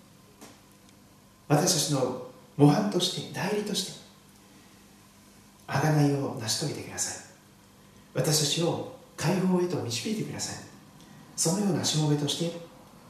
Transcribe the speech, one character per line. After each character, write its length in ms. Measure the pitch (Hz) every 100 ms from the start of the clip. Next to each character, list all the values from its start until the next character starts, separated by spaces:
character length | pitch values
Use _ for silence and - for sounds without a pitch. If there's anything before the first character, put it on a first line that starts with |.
| - - - - - - - - - - - - - - -
私 260 | 147 180
た 60 | 151
ち 100 | -
の 360 | 135 123 - - - - -
模 100 | 143
範 240 | - 202
と 80 | 180
し 300 | - - 110
て、 40 |
代 220 | 127 185 208
理 80 |
と 100 | 202
し 120 | 185 -
て、 80 | - - - - - - - - - - - - - - - - - -
贖 520 | 139 151 151 143 139
い 20 |
を 160 | - -
成 80 | 110
し 100 | -
遂 80 | 147
げ 40 | 110
て 60 |
く 100 | 95
だ 80 | -
さ 220 | - -
い。 40 | - - - - - - - - -
私 260 | 143 156 147
た 40 | 143
ち 180 | 160
を 340 | 170 - - - - -
解 240 | 151 185
放 220 | 185 180
へ 60 | 175
と 100 | 135
導 340 | 113 - 233
い 40 | 214
て 60 |
く 100 | 143
だ 60 | -
さ 220 | - -
い。 40 | - - - - - - - -
そ 160 | 165
の 60 | 190
よ 120 | 202
う 60 | 135
な 80 | 110
し 120 | 156
も 120 | 147
べ 80 | 143
と 100 | 147
し 120 | -
て、 120 | 170 - - - - -